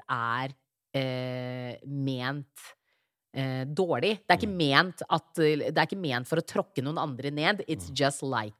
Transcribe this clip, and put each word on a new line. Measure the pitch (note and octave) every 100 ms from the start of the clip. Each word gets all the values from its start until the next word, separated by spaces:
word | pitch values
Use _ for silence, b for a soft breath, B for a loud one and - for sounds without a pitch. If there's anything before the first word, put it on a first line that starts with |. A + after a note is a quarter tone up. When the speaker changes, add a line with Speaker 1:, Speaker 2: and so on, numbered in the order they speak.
| -
Speaker 1:
er, | B2 A#2 A#2+ C3+ - _ _ _
eh, | C3+ C3 B2+ B2+ B2+ B2+ B2+ B2 - C#3
ment, | C#3 C3+ B2+ B2+ C#3+ - - - - _ _ _ _ _
eh, | C3+ C3+ C3
dårlig. | C3 D3+ F3 B2+ F#3 G#3 -
Det |
er | F3
ikke | G#3+
Speaker 2:
Mm. | F#3
Speaker 1:
ment | C#3+ C#3 F3+ - -
at, | D#3+ -
det | F3 D#3 D3+ C3 D#3
er | D#3
ikke | G3
ment | D#3+ B2 B2+
for | E3
å |
tråkke | - G#3 - -
noen | C3+ E3+
andre | D#3 A#2+ C#3+
ned. | D3 E3+ G3+ -
It's | C#3 F2+
Speaker 2:
Mm. |
Speaker 1:
just | C3+ C#3 -
like | C3+ A#2+ G#2+